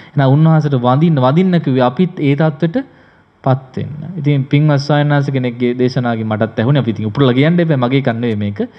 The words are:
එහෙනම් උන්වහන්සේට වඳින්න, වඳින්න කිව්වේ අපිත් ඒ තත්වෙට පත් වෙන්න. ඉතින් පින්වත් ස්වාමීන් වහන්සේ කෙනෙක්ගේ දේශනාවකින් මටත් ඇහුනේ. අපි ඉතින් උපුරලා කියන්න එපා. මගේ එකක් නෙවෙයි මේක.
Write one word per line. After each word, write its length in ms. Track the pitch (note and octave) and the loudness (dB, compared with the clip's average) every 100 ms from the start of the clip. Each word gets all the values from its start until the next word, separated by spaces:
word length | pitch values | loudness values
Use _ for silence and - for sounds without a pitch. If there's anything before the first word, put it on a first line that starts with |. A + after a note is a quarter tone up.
| - | -8
එහෙනම් 220 | C#3+ C3 | 0 2
උන්වහන්සේට 440 | C#3+ D#3+ D#3 D3+ C3+ | 4 4 4 2 0
වඳින්න, 400 | B2 C3+ E3+ D3 | 2 2 2 2
වඳින්න 440 | B2+ D#3 F#3+ F3 | 2 2 2 0
කිව්වේ 220 | C#3 B2+ | 0 0
අපිත් 360 | B2 C3 F#3 - | 0 0 -2 -2
ඒ 160 | C#3+ C#3+ | -2 0
තත්වෙට 420 | D#3+ C#3+ E3+ B3 C4+ - _ _ _ _ | 0 0 -4 -4 -8 -14 _ _ _ _
පත් 320 | C3+ C3 - - | -2 -2 -4 -10
වෙන්න. 380 | G#2 D3 - | -10 -10 -12
ඉතින් 320 | F3+ C#3+ C#3+ C3+ | -6 0 0 2
පින්වත් 340 | D3 D3+ C#3+ | 2 2 0
ස්වාමීන් 320 | C#3 D3 D3 | 0 0 2
වහන්සේ 220 | C#3+ C#3 | 0 0
කෙනෙක්ගේ 400 | C3+ B2 A#2+ B2 | -2 -4 -2 -2
දේශනාවකින් 540 | B2 B2 C3 B2 A2+ A2 | 0 -2 -2 -2 -2 -4
මටත් 320 | G#2+ G#2+ - | -2 -2 -2
ඇහුනේ. 220 | A2+ D3 | 0 0
අපි 100 | A2+ | 0
ඉතින් 140 | G2+ G#2+ | -2 -4
උපුරලා 280 | G#2 C3+ | 0 2
කියන්න 260 | B2 D3+ F3 | 2 2 2
එපා. 180 | E3 C#3 | 0 0
මගේ 220 | B2 C#3 | 0 0
එකක් 140 | C3+ | -2
නෙවෙයි 220 | A2+ A#2+ G#2 | -2 -4 -4
මේක. 260 | G#2 G#2 A#3+ | -4 -6 -8